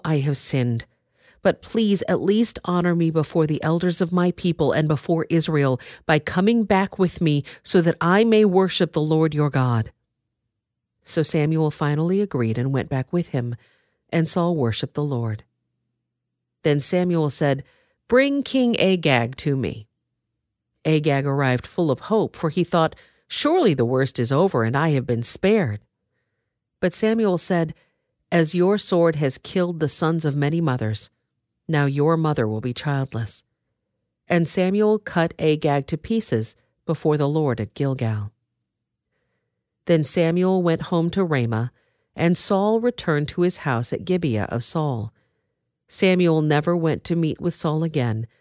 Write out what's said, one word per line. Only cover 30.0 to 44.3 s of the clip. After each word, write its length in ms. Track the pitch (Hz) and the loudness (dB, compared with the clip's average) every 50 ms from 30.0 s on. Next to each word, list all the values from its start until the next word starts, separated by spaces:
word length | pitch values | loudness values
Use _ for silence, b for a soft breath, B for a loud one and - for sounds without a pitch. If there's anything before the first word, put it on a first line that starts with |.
| 170 160 170 165 160 | 0 0 0 0 -2
of 100 | 147 139 | -2 0
many 240 | 147 143 147 165 170 | 0 0 0 0 0
mothers, 480 | 165 147 127 120 113 107 107 - - - _ _ _ _ _ _ _ _ _ _ - | 0 -2 -2 -2 -2 -4 -4 -4 -8 -10 _ _ _ _ _ _ _ _ _ _ -6
now 200 | - 160 147 143 | -2 0 0 0
your 300 | 139 135 143 143 160 165 160 | 0 2 2 2 2 2 2
mother 280 | 160 151 147 139 113 | 0 0 0 0 -2
will 140 | 107 107 110 | -2 -2 -4
be 140 | 123 123 120 | -4 -6 -6
childless." 680 | - - 147 139 135 135 - - 113 110 104 - - - _ _ _ _ _ _ _ _ _ _ _ _ _ _ _ _ - | -4 -4 -2 -2 -2 -4 -4 -4 -6 -6 -6 -8 -12 -14 _ _ _ _ _ _ _ _ _ _ _ _ _ _ _ _ 0
And 180 | 175 170 165 | 2 2 2
Samuel 520 | - - 190 180 185 196 208 214 214 214 208 | 0 0 0 0 0 2 2 2 2 2 0
cut 340 | - - - 180 165 165 - - | -2 -4 0 0 0 0 -2 -2
Agag 480 | 160 156 151 156 - 147 143 143 135 | 0 0 0 2 2 0 0 0 -2
to 100 | - 160 | -4 -8
pieces 600 | 156 - - 226 226 - - 127 110 113 - - _ _ _ _ _ - | -8 -4 -2 -2 -2 -2 0 -2 -2 -2 -4 -10 _ _ _ _ _ -6
before 320 | - 160 - - 156 151 | -6 -6 -2 0 0 2
the 120 | 147 143 143 | 2 0 0
Lord 300 | 151 160 151 135 117 113 | 0 0 0 0 -2 -2
at 160 | 104 - _ | -6 -8 _
Gilgal. 580 | - 139 135 131 127 123 113 110 107 104 104 _ _ _ _ _ _ _ _ _ _ _ _ _ _ _ _ _ _ _ _ _ _ _ _ _ _ _ _ _ _ - | -4 -2 -2 -2 -2 -2 -2 -2 -4 -6 -8 _ _ _ _ _ _ _ _ _ _ _ _ _ _ _ _ _ _ _ _ _ _ _ _ _ _ _ _ _ _ 0
Then 180 | - 170 156 147 | 2 2 2 2
Samuel 580 | - - 180 165 165 165 180 180 185 190 185 | 0 0 2 2 2 2 2 2 2 2 2
went 300 | 175 170 160 165 160 - | 2 2 0 0 -2 -2
home 180 | 185 170 165 175 | -2 0 0 0
to 140 | - 196 190 | 0 -2 0
Ramah, 480 | 165 151 127 117 117 117 110 120 120 _ _ _ _ _ _ _ _ - | 0 0 0 0 0 -2 -2 -4 -4 _ _ _ _ _ _ _ _ -6
and 220 | - 160 170 175 | -2 0 2 2
Saul 440 | - - - 202 190 202 214 226 226 | 2 2 0 2 2 2 2 0 2
returned 480 | 233 247 240 - - 180 151 147 151 - | 0 -2 -4 -2 -2 -2 0 0 0 -4
to 140 | - 175 | -2 0
his 160 | 175 180 - - - 147 | 0 0 0 -2 -4 -2
house 240 | 123 113 120 - | -2 -2 -2 -4
at 120 | - - - | -6 -8 -4
Gibeah 440 | 175 185 175 - - | -2 -2 0 0 0